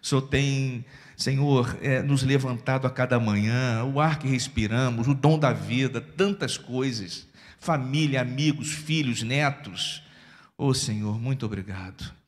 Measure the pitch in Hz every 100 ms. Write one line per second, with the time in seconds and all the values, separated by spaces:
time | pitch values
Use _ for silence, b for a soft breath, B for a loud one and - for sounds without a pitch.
0 | - 139 135 139 139 135 135 123 120 B
1 | B B - 135 143 135 120 - 139 131
2 | 139 139 135 139 131 120 - 131 131 127
3 | 127 123 110 104 104 120 127 113 127 139
4 | 156 147 131 131 120 - 107 113 131 117
5 | 117 139 147 156 147 110 101 120 131 120
6 | - - 196 202 131 - - 123 135 113
7 | 90 - - B B B - 156 127 143
8 | 156 135 123 127 151 147 110 - - 160
9 | 135 117 113 131 147 139 - 87 - -
10 | B B B B B _ 135 127 - 107
11 | 107 110 120 135 110 101 95 95 95 -
12 | - -